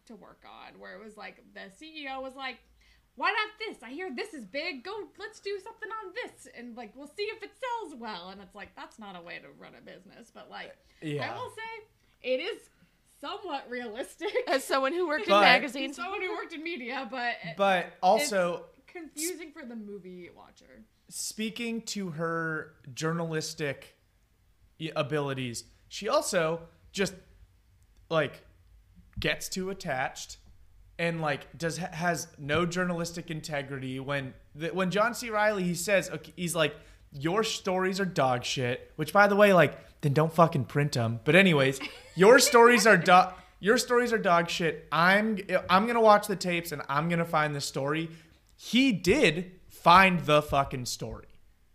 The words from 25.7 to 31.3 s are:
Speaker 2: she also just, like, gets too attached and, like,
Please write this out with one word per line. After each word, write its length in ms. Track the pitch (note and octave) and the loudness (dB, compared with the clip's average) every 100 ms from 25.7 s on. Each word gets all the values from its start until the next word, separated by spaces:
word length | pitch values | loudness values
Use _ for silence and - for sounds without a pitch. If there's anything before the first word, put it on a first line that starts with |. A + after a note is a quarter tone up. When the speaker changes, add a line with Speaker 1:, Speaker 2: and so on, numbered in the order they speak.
| _ _ | _ _
Speaker 2:
she 200 | - G3+ | -8 0
also 600 | C#4+ D4+ F#3+ D#3+ E3 - _ _ | 0 2 0 0 -2 -8 _ _
just, 220 | - F#3+ - - - - _ _ _ _ _ - | -4 -4 -4 -18 -20 -20 _ _ _ _ _ -4
like, 360 | E3 C#3 - - _ _ - _ - - - | -2 -2 -6 -20 _ _ -20 _ -20 -16 -6
gets 300 | D3+ D3+ - | -4 -4 -6
too 200 | F#3+ F#3 | -8 -8
attached 640 | G3 F3+ C3 C#3+ - - - - - - - - - | -8 -6 -4 -6 -8 -16 -18 -20 -20 -20 -20 -20 -6
and, 220 | E3+ E3 | -4 -2
like, 360 | D#3 | -4